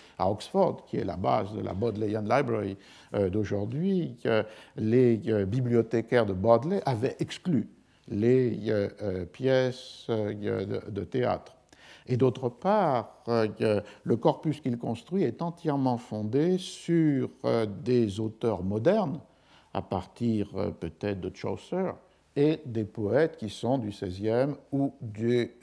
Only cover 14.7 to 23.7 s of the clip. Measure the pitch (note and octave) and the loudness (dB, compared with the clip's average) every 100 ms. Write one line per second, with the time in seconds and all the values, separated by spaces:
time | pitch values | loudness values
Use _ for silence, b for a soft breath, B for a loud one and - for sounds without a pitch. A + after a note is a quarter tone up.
14.7 | A#2+ A#2 A#2 - F#3+ C3+ - E3+ E3+ D#3+ | -4 -4 -6 -4 0 0 -2 -8 -4 -2
15.7 | C#3 C3 A#2 - G#2+ G#2+ C3+ E3+ F#3 - | 0 2 0 -4 -6 -2 2 2 0 -4
16.7 | - - E3+ D#3 C3+ A2+ - B2 A#2 A2 | -8 0 4 4 2 -2 -2 0 2 0
17.7 | G2 - B2 A2 G2+ A2 - A#2 F2+ F#2 | -2 2 4 2 0 -4 -2 -2 0 -2
18.7 | G#2+ C#3 G#3+ F3+ F2 - b b b b | 2 2 2 0 -4 -12 b b b b
19.7 | G2 - G2 - - A#2+ G#2+ G2+ F#2+ F#2+ | -8 -4 -4 -4 -4 0 0 -2 -4 -6
20.7 | - E2 - G#2 G2 F#2+ - G#2 F#2+ - | -4 -10 -6 -4 -4 -6 -6 -8 -8 -6
21.7 | F3+ F3+ - _ b _ C#3+ D3+ - B2+ | -4 -4 -6 _ b _ 2 2 2 -4
22.7 | A2+ G2 - G2+ B2 D#3+ - G#2 - A#2 | -4 -4 -4 0 2 2 -2 -10 -6 -2